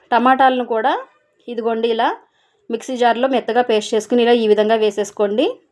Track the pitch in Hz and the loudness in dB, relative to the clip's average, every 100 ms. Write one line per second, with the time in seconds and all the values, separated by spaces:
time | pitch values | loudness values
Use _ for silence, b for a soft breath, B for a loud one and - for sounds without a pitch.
0 | _ 233 240 262 262 254 240 226 226 349 | _ 0 2 4 2 2 -2 -2 -2 -4
1 | - _ _ _ - 240 226 226 226 226 | -8 _ _ _ -12 -6 -4 -2 -2 0
2 | 262 453 _ _ _ _ _ 226 - 254 | -2 -4 _ _ _ _ _ -10 -8 0
3 | 240 226 262 254 - 233 247 220 214 226 | 0 2 0 0 0 -2 0 -2 0 -4
4 | 208 240 233 240 220 208 214 226 214 208 | 0 0 2 2 4 2 2 2 0 -2
5 | 202 - 208 214 339 - _ | -8 -2 -2 0 -2 -4 _